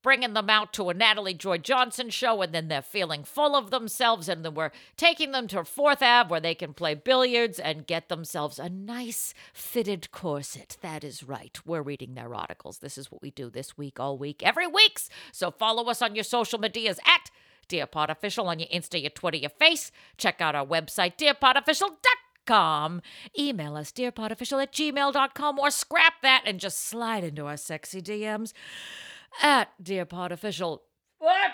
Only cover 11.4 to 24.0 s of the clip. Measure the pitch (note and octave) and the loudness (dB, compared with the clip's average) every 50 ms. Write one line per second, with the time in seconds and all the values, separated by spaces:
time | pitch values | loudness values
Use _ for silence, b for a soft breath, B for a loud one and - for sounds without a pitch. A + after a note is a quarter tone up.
11.4 | - A#2+ - - _ D#3+ E3+ D#3+ C#3+ C#3 C#3+ - B2 A#2+ B2+ B2+ A#2 A#2 A#2+ G2+ | -14 -16 -20 -16 _ -6 -6 -6 -4 -6 -8 -10 -10 -14 -12 -14 -14 -12 -10 -10
12.4 | D#2+ - F#2 _ - - - - - C#3 - C3+ C#3 - - - - C#3+ _ - | -10 -10 -12 _ -16 -18 -16 -16 -16 -16 -14 -14 -16 -16 -18 -16 -16 -16 _ -12
13.4 | C3 A#2 - B2 C3+ - - - D3 C#3 _ - B2+ C#3 C#3 B2+ C#3+ D3 D3 - | -14 -12 -10 -12 -12 -12 -12 -12 -12 -12 _ -6 -6 -6 -6 -6 -8 -10 -10 2
14.4 | - G3 A#3 D#4+ F4+ F4 D4 G4 A4 G#4+ - - - B B B B B B - | 2 2 2 2 -2 0 6 6 6 6 6 -2 -12 B B B B B B -4
15.4 | - - - - A3 A3 A3+ A3+ A#3 A#3 A#3 - B3 A3 G#3 A3 G3+ - A#3+ A#3+ | -4 -4 -2 0 0 0 0 0 0 -2 0 0 -2 -2 -2 -4 -4 0 0 0
16.4 | A3 - A#3 A3 G#3 A3 - A#3 A3 G#3+ F3+ - - D4+ F4 E4+ - - b b | 0 0 -2 -2 -2 -4 -4 -2 -2 -2 -2 2 4 4 4 4 2 -8 b b
17.4 | b b b b b _ F3 D#3+ C#3 - - D#3 D3+ D#3 D#3 _ - G3+ F#3+ - | b b b b b _ -4 -4 -4 -4 -2 -2 -2 -2 -2 _ -6 -4 -4 -2
18.4 | G3+ F3+ E3+ D#3+ E3 - - F3 E3 - - E3+ C3+ D3 _ - - E3+ E3 D3+ | -2 -2 -2 -4 -6 -6 -6 -6 -6 -4 -6 -4 -4 -6 _ -4 -4 -2 -2 -2
19.4 | C3 D3+ - _ D#4 E4 E4+ D#4 - - b b b b b - - G3 - - | -6 -6 0 _ 4 4 4 4 -6 -10 b b b b b 0 0 0 2 2
20.4 | E3+ D#3 D3 D3 C#3 C#3 E3 E3 D#3+ - - - F#3 F3+ E3+ - D#4 D4 C#4 - | 0 0 0 0 -2 0 -2 -2 -2 -2 -2 0 0 0 0 2 2 2 2 6
21.4 | C#4 B3+ B3+ C#4+ - D4+ D#4 - G4 G4+ D#4 _ - B4 B4 - _ _ _ _ | 4 6 6 6 4 2 2 2 0 -2 -4 _ 4 4 4 4 _ _ _ _
22.4 | _ - A3+ G#3 F3 D#3+ D#3 D3 D3+ D#3+ F3 F3 B B B B B B B - | _ 4 6 6 6 4 2 0 -2 -4 -4 -6 B B B B B B B -4
23.4 | C#4+ C#4+ B3+ F3+ D3+ D3 D3 D3+ D3+ - - - | -2 -2 -2 -4 -6 -6 -6 -8 -10 -10 -6 -6